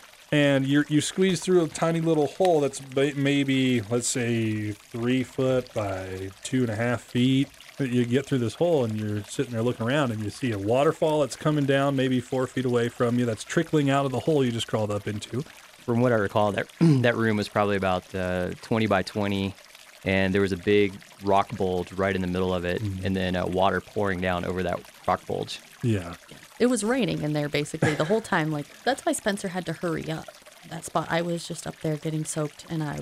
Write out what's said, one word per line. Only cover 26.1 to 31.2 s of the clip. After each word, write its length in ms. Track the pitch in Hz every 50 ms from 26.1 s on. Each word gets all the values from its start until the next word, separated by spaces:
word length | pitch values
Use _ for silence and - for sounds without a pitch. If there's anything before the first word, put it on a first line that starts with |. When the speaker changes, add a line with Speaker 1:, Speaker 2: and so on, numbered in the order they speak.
| 87 - - - - - - - - -
Speaker 3:
It 80 | 226
was 180 | 247 254 214 196
raining 380 | 214 254 277 220 160 160 151 151
in 100 | 151 151
there 160 | 151 147 147
basically 460 | 151 147 151 - - 160 - 160 151
the 100 | 147 156
whole 160 | 156 214 220
time. 300 | 214 - 202 170 156 156 156
Like, 140 | 147 143 - - - -
that's 220 | 240 269 - -
why 60 | 339 285
Spencer 360 | - - 214 196 208 - 190
had 160 | 170 185 175
to 60 | - 165
hurry 380 | - - 175 160 151 - 151
up 160 | 156 151 - - - - - - - - - 160
that 160 | 156 165 -
spot. 220 | - - 170 156 -
I 120 | 165 165